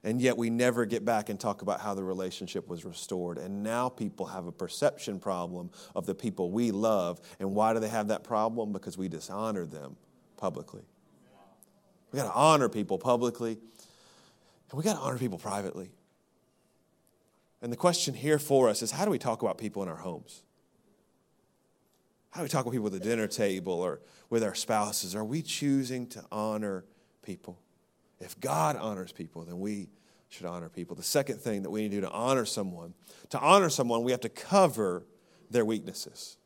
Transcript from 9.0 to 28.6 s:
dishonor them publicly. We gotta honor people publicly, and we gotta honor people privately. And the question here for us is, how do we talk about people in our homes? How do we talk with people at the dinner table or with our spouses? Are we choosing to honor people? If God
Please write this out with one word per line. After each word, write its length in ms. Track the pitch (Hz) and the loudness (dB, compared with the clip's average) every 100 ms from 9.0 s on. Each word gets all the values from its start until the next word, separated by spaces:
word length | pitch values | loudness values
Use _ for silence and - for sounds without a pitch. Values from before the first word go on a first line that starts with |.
| 92 | -6
dishonor 580 | 82 - 95 110 104 82 | -6 -8 -4 -2 -2 -4
them 280 | 78 69 - _ _ _ - | -8 -12 -16 _ _ _ -4
publicly. 440 | 95 76 - - - _ _ _ _ - - _ - _ _ _ _ | -4 -4 -12 -16 -18 _ _ _ _ -20 -20 _ -20 _ _ _ _
We 60 | 135 | -4
gotta 160 | 117 | -2
honor 380 | 98 151 151 120 | 6 8 8 6
people 260 | 110 98 95 | 0 -2 0
publicly, 600 | 131 120 123 117 117 110 - - - - - - - _ _ _ _ | 2 4 2 0 -4 -4 -12 -20 -20 -20 -20 -20 -20 _ _ _ _
and 80 | 131 | -2
we 40 | |
gotta 160 | 180 196 | 0 0
honor 200 | - 127 | -2 -2
people 200 | 123 87 | -2 -4
privately. 520 | 104 101 98 - 92 - _ _ _ _ _ _ _ _ _ _ _ _ _ _ _ _ | -4 -4 -4 -8 -12 -16 _ _ _ _ _ _ _ _ _ _ _ _ _ _ _ _
And 100 | 120 | -8
the 60 | 120 | 2
question 380 | 180 170 - | 4 4 -2
here 240 | 139 156 151 | -2 2 2
for 320 | 147 139 123 | 6 8 8
us 100 | 107 | 4
is, 120 | 113 | -2
how 120 | 135 | 0
do 60 | 208 | 0
we 80 | 147 | 0
talk 240 | 127 113 | 0 0
about 160 | 110 - | -2 -2
people 240 | 110 104 | -6 -6
in 80 | 95 | -6
our 60 | - | -6
homes? 460 | 92 78 - - _ _ _ _ _ _ _ _ _ _ _ _ _ _ _ _ _ _ _ | -8 -10 -12 -20 _ _ _ _ _ _ _ _ _ _ _ _ _ _ _ _ _ _ _
How 120 | - | -8
do 20 | |
we 60 | 151 | 0
talk 160 | 165 120 | 0 2
with 60 | |
people 160 | 123 107 | 0 0
at 40 | |
the 80 | 95 | -2
dinner 260 | 98 117 107 | 0 2 0
table 460 | - 104 95 90 | 2 2 2 -2
or 300 | 87 90 69 - - - | 0 0 -4 -12 -20 -2
with 160 | 117 | 0
our 100 | 107 | 0
spouses? 600 | 95 - 107 104 104 90 98 | -2 0 2 2 -2 -4 -4
Are 80 | |
we 160 | 107 147 | -4 -4
choosing 680 | 156 - 143 139 127 127 120 | -4 -2 2 2 0 -4 -6
to 140 | 107 - | -12 -8
honor 540 | 107 107 107 107 95 87 _ _ _ | -4 -2 0 -2 -4 -8 _ _ _
people? 360 | - 90 - 90 _ _ _ _ _ _ | -12 -12 -12 -18 _ _ _ _ _ _
If 180 | 90 - | -18 -8
God 380 | - 151 | -2 2